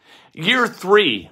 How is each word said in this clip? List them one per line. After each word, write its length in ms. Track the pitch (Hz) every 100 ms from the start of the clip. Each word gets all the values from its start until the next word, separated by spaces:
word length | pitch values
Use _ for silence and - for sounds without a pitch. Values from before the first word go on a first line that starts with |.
| _ - _
Year 320 | - 165 254 233
three 640 | - 180 208 175 107 85